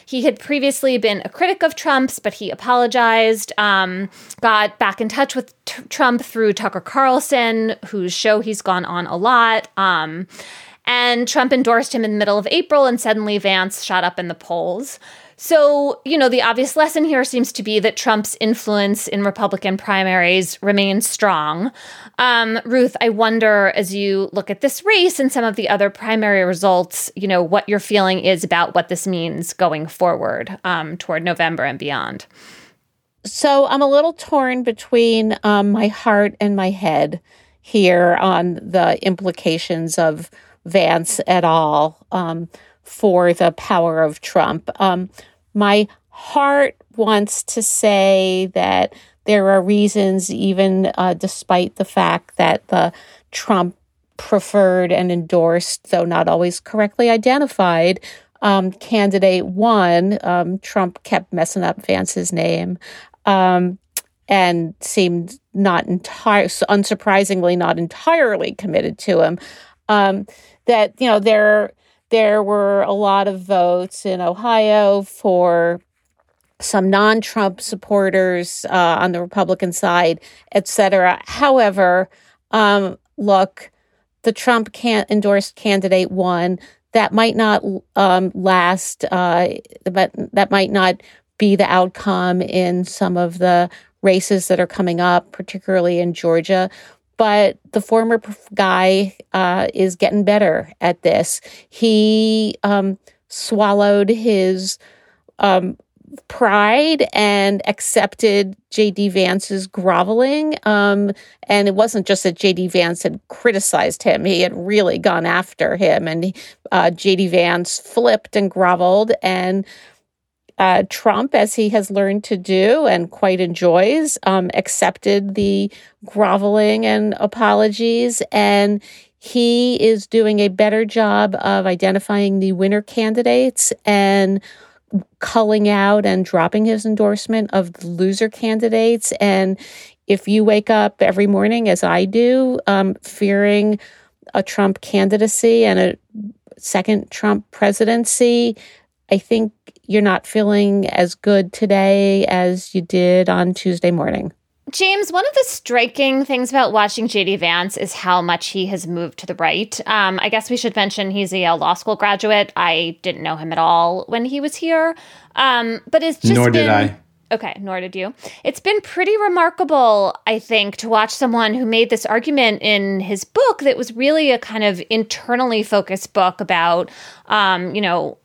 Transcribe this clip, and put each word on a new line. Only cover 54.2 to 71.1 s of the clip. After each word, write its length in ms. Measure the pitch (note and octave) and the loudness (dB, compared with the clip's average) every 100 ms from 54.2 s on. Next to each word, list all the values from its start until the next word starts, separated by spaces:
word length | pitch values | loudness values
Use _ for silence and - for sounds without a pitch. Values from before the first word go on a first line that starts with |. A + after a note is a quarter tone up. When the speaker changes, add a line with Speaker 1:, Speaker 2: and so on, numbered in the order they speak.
| - G3+ - G#3 F#3+ F#3 F3+ | -2 -2 0 2 2 2 0
Speaker 2:
and 180 | F3+ F3+ | 0 0
endorsed, 800 | F3 D#3+ F3+ E3 E3+ - - - | -2 -2 0 2 2 -2 -8 -2
though 140 | F3+ | -2
not 240 | E3+ E3+ E3+ | 0 0 0
always 320 | E3 F3 F3 | 0 0 -4
correctly 500 | - G#3+ G#3 - A#3+ | -6 -2 -2 0 2
identified, 880 | A3+ A#3 C4 C#4+ - F#3 E3 F3 F#3 - - _ _ | 2 2 2 0 0 0 2 2 0 -6 -20 _ _
um, 280 | G#3 G3 F#3 | 0 2 0
candidate 760 | - - A3+ G3+ F#3+ F#3+ F#3 - | -6 -4 0 2 2 2 2 0
won. 720 | F#3 A#3 G#3+ F3+ E3+ F#3 G#3 | 0 2 4 4 4 2 0
Um, 360 | - F3+ F3 F#3+ | -2 -2 -2 -6
Trump 420 | - - F3+ - | -6 -2 -2 -4
kept 300 | - G3+ F#3 | -6 -4 -4
messing 320 | F3 E3 G3 | -4 -4 -2
up 200 | F3 E3+ | -4 -4
Vance's 480 | - F#3 F#3 - F3 | -2 -2 -2 -6 -6
name, 460 | F3+ E3+ E3 F3 F3+ - - - _ - | -4 -2 -2 -4 -8 -12 -20 -20 _ 0
um, 520 | G3 F#3 F3+ F3+ F#3 _ - - _ - | 2 4 2 0 -4 _ -16 -16 _ -2
and 460 | G3 F3+ F3 D#3+ - | 2 2 0 -4 -8
seemed 600 | - - F#3 F3 E3+ C4 _ | -6 -2 0 -2 -6 -14 _
not 340 | F#3 G3 E3+ - | -2 0 0 -2
entire-, 600 | F3+ - - - G#3 F#3 | -4 -6 -6 0 2 2
unsurprisingly, 1080 | - - G3+ G3+ G#3 - G3 G3 F#3+ F3 F3 | -2 0 0 0 -2 0 0 2 0 0 0
not 220 | E3+ E3 | 0 -2
entirely 720 | E3+ - - E4 C4 G3+ - | -4 -4 0 2 2 0 -4
committed 440 | - G3+ D#3+ D3+ - | -8 -4 -2 -2 -4
to 240 | - F#3 | -2 2
him. 160 | D#3+ F3 - - - _ - | 2 0 -10 -20 -20 _ -2
Um, 380 | G#3 G3 G3 G3+ - - _ - | 2 2 0 -6 -16 -20 _ 0
that, 280 | A#3 G#3 - | 2 2 0
you 80 | |
know, 100 | B3+ | 0